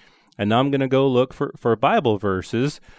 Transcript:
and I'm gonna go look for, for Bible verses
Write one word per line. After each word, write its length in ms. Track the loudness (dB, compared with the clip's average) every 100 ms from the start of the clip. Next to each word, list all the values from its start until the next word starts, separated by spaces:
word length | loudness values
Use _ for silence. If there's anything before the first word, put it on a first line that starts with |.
| _ _ _ -6
and 160 | 0
I'm 160 | 2 2
gonna 180 | 0 0
go 180 | 2 2
look 280 | 2 0
for, 180 | -4 -8 -4
for 200 | -2 0
Bible 400 | 2 2 0 0
verses 640 | -2 -4 -4 -2 -2 -6 -16